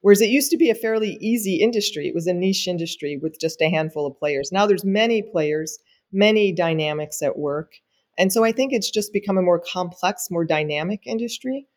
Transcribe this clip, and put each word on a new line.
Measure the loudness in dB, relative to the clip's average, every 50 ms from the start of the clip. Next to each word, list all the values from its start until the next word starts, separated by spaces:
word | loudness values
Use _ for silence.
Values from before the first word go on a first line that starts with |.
Whereas | 10 8 8 8
it | 8 4
used | 4 2 2 2
to | 2 2
be | 4 2
a | 2
fairly | 0 -2 -2 0 0 -2 -2 -4 -4
easy | -2 0 0 0 0 0 2
industry. | 2 2 2 2 0 -2 -2 -6 -4 -6
It | -4 -4
was | -2 -2
a | -2 -2
niche | 0 0 0 0 0 -2 -4
industry | -4 -4 -6 -8 -8 -8 -8 -8 -8 -6
with | -6 -8 -6 -4
just | -6 -6 0 0
a | 0 2
handful | 2 0 -2 -2 -4 -4 -6
of | -6 -6 _
players. | -4 -2 -2 -2 -4 -2
Now | 0 2 4
there's | 4 2 2 2
many | 0 2 2 2 2 2 0
players, | -2 -2 -2 -2 0 0 -2 -2 -4 -6 -10 -14 _ _ _ _ _ _
many | 0 4 4 6 6 4 4 2
dynamics | 2 2 0 0 2 0 0 -2 -2 -4 -6 -8 -6 -2
at | -2 -2 -2 -2
work. | -4 -4 -4 -4 -6 _ _ _ _ _ _ _ _ _ _ 0
And | 0 2
so | 4 2 2
I | 2
think | 2 0 -2 0
it's | 0 -2 -2 -2
just | -4 -4 -6 -2
become | -4 -4 -2 0 0 2
a |
more | 2 2 2 2 0 -6
complex, | -6 -6 -6 -6 -6 -4 -4 -4 -4 -4 -8 -6
more | -4 -4 -2
dynamic | 0 -2 -2 -2 -2 -4 -4 -4 -4 -6 -8 _
industry | -8 -6 -6 -6 -6 -8 -10 -8 -8 -8 -8 -10 _ _